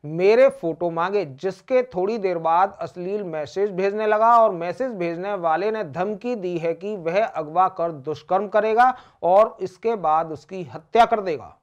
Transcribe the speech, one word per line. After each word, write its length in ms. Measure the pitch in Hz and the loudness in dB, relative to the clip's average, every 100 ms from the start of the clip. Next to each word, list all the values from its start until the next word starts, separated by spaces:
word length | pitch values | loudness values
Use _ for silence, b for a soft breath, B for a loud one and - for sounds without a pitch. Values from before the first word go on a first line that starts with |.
मेरे 440 | 147 160 185 233 269 | -8 0 4 6 4
फोटो 380 | 262 165 156 175 | 4 -6 -4 -4
मांगे, 340 | 165 175 202 | -2 -2 -2
जिसके 580 | 160 131 190 185 _ 254 | -4 -6 -8 -8 _ 0
थोड़ी 340 | 247 180 190 226 | 0 -2 -2 0
देर 200 | 190 170 | -2 -2
बाद 360 | 160 165 196 - | 2 2 2 -2
अश्लील 420 | 165 - 180 208 | -12 -8 -6 -6
मैसेज 460 | 185 156 147 185 208 | -6 -8 -6 -2 -2
भेजने 340 | 180 196 208 214 | 0 -2 0 0
लगा 300 | 214 226 233 | 2 6 6
और 160 | 220 | 6
मैसेज 360 | 180 170 175 262 | 2 -6 -4 -6
भेजने 420 | 214 175 170 190 202 | -4 -4 -4 -6 -4
वाले 340 | 165 160 202 | -2 0 -2
ने 140 | 220 180 | -4 -6
धमकी 480 | 135 190 208 240 240 | -6 -6 -4 -6 -6
दी 220 | 180 175 | -4 -4
है 160 | 165 | -4
कि 220 | 165 196 214 | -4 -6 -6
वह 260 | 165 180 | -2 0
अगवा 440 | 220 - 151 165 185 | -2 -4 -4 0 0
कर 220 | 180 170 | 0 -6
दुष्कर्म 560 | 156 135 147 - 180 202 | -6 -8 -10 -2 -2 2
करेगा 460 | 214 214 220 247 247 B B | 0 2 4 4 2 B B
और 320 | 170 190 226 - | 2 4 4 0
इसके 340 | 185 - 226 226 | -10 -6 -4 -2
बाद 360 | 160 156 165 | 0 0 0
उसकी 320 | 151 _ 190 | -10 _ -12
हत्या 400 | 156 110 _ 226 | -12 -14 _ 4
कर 160 | 226 226 | 4 4
देगा। 340 | 190 143 92 _ | -2 -6 -8 _